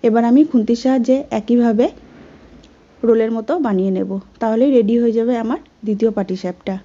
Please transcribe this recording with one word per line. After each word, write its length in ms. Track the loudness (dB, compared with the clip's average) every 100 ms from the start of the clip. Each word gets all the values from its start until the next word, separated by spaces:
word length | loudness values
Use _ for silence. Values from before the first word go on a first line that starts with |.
এবার 180 | 2 2 4
আমি 100 | 4 4
খুন্তির 300 | 2 2 0
সাহায্যে 340 | 0 0 2 0 0 -6
একইভাবে 480 | 0 2 2 2 0 -2 -20 -20 -20 -20 -20 -20 -20 _ _ _
রোলের 280 | 0 2 0 -4
মতো 160 | -4 -4 -2
বানিয়ে 260 | 0 0 -2
নেব, 140 | -4 -8 -12 _
তাহলেই 300 | -4 0 2 2
রেডি 180 | 2 2
হয়ে 120 | 0 0
যাবে 140 | -2 -2
আমার 160 | -4 -6 -8 _ -6
দ্বিতীয় 240 | -2 -2 -2
পাটিসাপটা। 580 | -6 -6 -8 -8 -10 -10